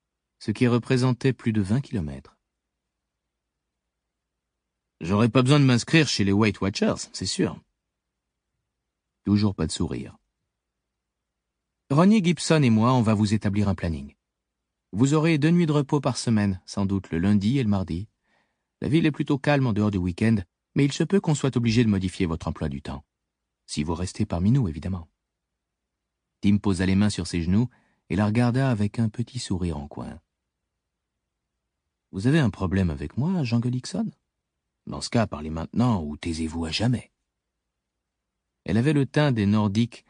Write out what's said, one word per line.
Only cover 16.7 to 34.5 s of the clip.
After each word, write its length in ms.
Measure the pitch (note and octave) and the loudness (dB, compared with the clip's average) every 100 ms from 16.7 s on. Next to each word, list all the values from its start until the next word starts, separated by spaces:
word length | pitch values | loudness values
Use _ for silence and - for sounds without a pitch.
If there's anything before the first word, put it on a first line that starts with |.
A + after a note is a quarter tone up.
| - | -6
doute 260 | G2 G2 F#2+ | -2 -2 -4
le 80 | E2 | -2
lundi 400 | F#2+ G#2 G2+ C#3 | 2 2 2 0
et 40 | |
le 60 | A2+ | 0
mardi. 400 | G2+ F2+ F2 G#2 _ _ _ _ _ _ - | 0 -2 -6 -8 _ _ _ _ _ _ -8
La 80 | D#2+ | 0
ville 180 | D3+ D#3 | 2 2
est 60 | |
plutôt 260 | C#3+ D3 D3 | 0 -2 -2
calme 280 | - C#3+ C3 | 0 2 2
en 60 | |
dehors 180 | G#2 G#2+ | 0 0
du 80 | G2+ | 0
week-end, 380 | F2+ E2+ A2 A2 F#2+ _ _ | -2 -2 0 0 -2 _ _
mais 100 | - | -2
il 80 | C#3 | 0
se 120 | - | 0
peut 160 | E3 G3 | 0 0
qu'on 140 | F#3 | 0
soit 220 | D3 C#3 B2 | 0 0 0
obligé 280 | A#2 A2+ | 2 2
de 60 | A#2 | 4
modifier 360 | G2+ F#2 - F2+ | 2 0 -2 -2
votre 220 | D#2+ - | -2 -6
emploi 200 | D#2 D#2+ | -6 -6
du 120 | C#2 | -6
temps. 240 | - C#2 - _ _ _ _ _ - | -10 -14 -16 _ _ _ _ _ -12
Si 160 | - | -6
vous 120 | D2+ | -4
restez 300 | E2 F#2+ - | -4 -6 -6
parmi 260 | G#2+ E2+ F#2 | -6 -2 2
nous, 180 | C3+ G#2 | 2 0
évidemment. » 400 | D#2 F2+ F#2 D#2+ _ _ _ _ _ _ _ _ _ _ _ _ _ | -4 -8 -10 -12 _ _ _ _ _ _ _ _ _ _ _ _ _
Tim 180 | G2+ G2+ | 0 2
posa 280 | G#2 F#2 F#2 | 2 0 2
les 80 | |
mains 160 | F#2+ G#2 | 2 2
sur 160 | - E2+ | 0 -4
ses 160 | F2 | -4
genoux 260 | E2 G2 A#2+ _ _ _ - | 0 0 0 _ _ _ -6
et 80 | F2 | -2
la 100 | G#2 | 0
regarda 440 | G#2+ B2 A#2+ C3+ | 2 0 0 0
avec 280 | A#2 G#2 - | 0 -2 -2
un 100 | A2+ | -4
petit 300 | - A#2+ B2 | -2 -8 -8
sourire 380 | - F#2 F2 D2 | -6 -4 -4 -6
en 120 | D2 | -8
coin. « 320 | - B1 D#2 _ _ _ _ _ _ _ _ _ _ _ _ _ _ _ _ _ _ _ | -12 -14 -14 _ _ _ _ _ _ _ _ _ _ _ _ _ _ _ _ _ _ _
Vous 140 | F#2 G#2+ | -4 2
avez 120 | D#3+ | 2
un 120 | B2+ | 2
problème 400 | - F#2+ F#2+ F2+ | 0 -2 0 0
avec 260 | C#2+ D2+ - | -2 -6 -4
moi, 280 | D3+ F#3+ | -2 -2
Jean 160 | C3 A#2 | 0 -2
Gullickson ? 500 | A#2+ B2+ - F#3 A3 - _ _ _ | -2 -4 -6 -6 -6 -8 _ _ _